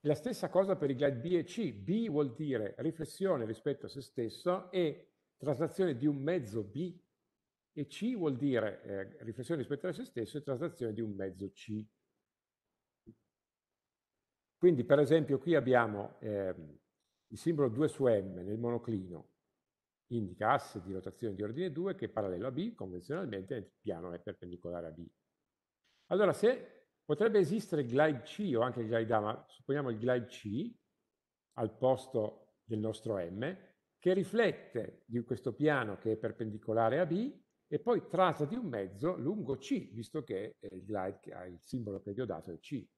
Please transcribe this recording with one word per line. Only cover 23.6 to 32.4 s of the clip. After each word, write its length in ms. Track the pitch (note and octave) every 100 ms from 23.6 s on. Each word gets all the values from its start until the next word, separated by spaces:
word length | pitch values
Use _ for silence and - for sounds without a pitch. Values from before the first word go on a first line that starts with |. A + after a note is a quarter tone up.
| F#2 _
piano 320 | G#2 E2+ F2
è 80 | F2
perpendicolare 680 | - F#2 F2+ F2 F2 F2 E2
a 20 |
B. 180 | D#2+ E2+ _ _ _ _ _ _ _ _ _ _
Allora, 220 | F#3 G3
se 480 | D3 F3 E3+ - - _ _
potrebbe 360 | - D3 A3 G3+
esistere 420 | D#3+ G#3+ - D#3
il 60 | B2
glide 320 | B2+ D#3 C3
C 320 | A2 - G3+
o 60 | A2+
anche 200 | B2+ A#2
il 60 | A2
glide 260 | A2+ A2+
A, 80 | A2+
ma 240 | G#2 B2 -
supponiamo 420 | - - C#3+ C3+
il 80 | A2
glide 280 | A#2+ B2+ A2+
C 460 | - G#2 A2 A#3 - _ _ _ _ _ _ _
al 220 | - A2+ -
posto 800 | C3 C3 - A#2 G#2+ -